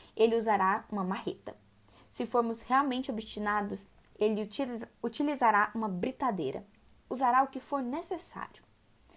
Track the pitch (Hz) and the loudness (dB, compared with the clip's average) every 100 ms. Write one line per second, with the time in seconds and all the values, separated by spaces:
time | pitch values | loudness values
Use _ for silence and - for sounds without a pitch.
0 | - - 226 226 220 196 185 220 - 208 | -8 2 4 4 2 4 4 2 -2 -4
1 | 185 202 - - - - _ _ - - | -2 -4 -6 -8 -12 -16 _ _ -20 -20
2 | - - 233 240 233 226 - 262 285 254 | -6 -4 0 2 2 0 2 2 2 -2
3 | 262 220 220 214 208 208 202 196 - - | -4 -6 -6 -6 -2 0 -2 -4 -8 -10
4 | - - 214 214 208 - 262 226 233 _ | -12 0 2 2 -4 -4 -4 -6 -10 _
5 | 233 233 294 269 233 208 208 226 220 180 | -6 0 0 4 4 4 2 0 -4 -2
6 | 233 - 254 185 135 180 - _ - - | -4 -2 -2 -2 -2 -6 -10 _ -20 -18
7 | - 247 254 254 277 254 - 277 240 302 | -8 0 4 4 2 -2 -6 -4 -4 -4
8 | 349 349 - - - - _ _ _ _ | -4 -4 -4 -6 -10 -16 _ _ _ _
9 | _ | _